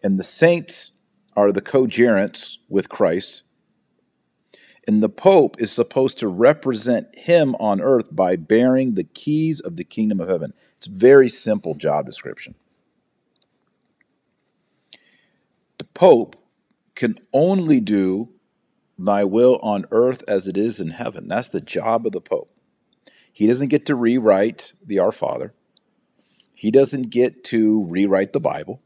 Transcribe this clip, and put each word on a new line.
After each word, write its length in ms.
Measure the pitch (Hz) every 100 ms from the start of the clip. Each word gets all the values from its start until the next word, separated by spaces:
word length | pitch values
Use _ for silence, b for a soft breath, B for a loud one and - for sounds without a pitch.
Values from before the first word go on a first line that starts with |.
And 160 | 101 95
the 40 |
saints 680 | 90 - 165 175 - - - _ _ _ _ -
are 160 | 101
the 100 | 98
co-gerents 960 | - 139 127 - 120 101 101 - - - _
with 180 | 98 -
Christ. 540 | - 95 87 - - _ _ _ _ _ _ _ _ _ _ _ b b b -
And 140 | 107
the 80 | 107
Pope 500 | - 190 190 127 -
is 120 | 110
supposed 480 | - 120 - 131 -
to 80 | 107
represent 880 | 90 120 151 135 113 107 117 - -
him 400 | - 170 143 123
on 260 | 107 98
earth 340 | 123 127 107 78
by 200 | 95 90
bearing 580 | 78 110 127 131 131
the 120 | 98 85
keys 540 | - - 151 160 151
of 160 | - 85
the 80 |
kingdom 360 | - - 107 101
of 100 | 87
heaven. 240 | 90 76 - _ _
It's 80 | -
a 60 |
very 380 | 95 120 139 127
simple 440 | - - 107 82
job 320 | 78 76 73 64
description. 480 | - 64 50 - - _ _ _ _ _ _ _ _ _ _ _ _ _ _ _ _ _ _ _ _ _ _ _ b b b b b b _ _ _
The 60 | - -
Pope 400 | 180 127 110 _ _ _ _ _ _
can 220 | - 117 104 _
only 460 | 135 170 196 160 139
do 500 | 101 104 95 95 123 _ _ _ _ _ _ -
"Thy 240 | 92 101
will 340 | 101 107 123 127
on 240 | 110 104 -
earth 340 | 110 123 123 -
as 200 | 101 95
it 100 | 92
is 220 | 110 104
in 120 | 82
heaven." 360 | 80 - 87 -
That's 220 | 98 123
the 120 | 92
job 440 | 78 - 110 117 113
of 60 |
the 100 | 95
Pope. 280 | _ - - _ _ _ _ _ _ b b
He 140 | _ 107
doesn't 220 | 123 139
get 160 | 147 -
to 100 | 135
rewrite 800 | 117 127 110 95 107 113 - _ 170
the 140 | 98
Our 140 | 92
Father. 400 | - - - - _ _ _ _ _ _ _ _ _ _
He 160 | _ 107
doesn't 340 | 127 135 143 123
get 340 | 117 123 - -
to 400 | 117 107 107 92
rewrite 480 | 87 98 95 98
the 80 | 139
Bible. 400 | - 71 78 117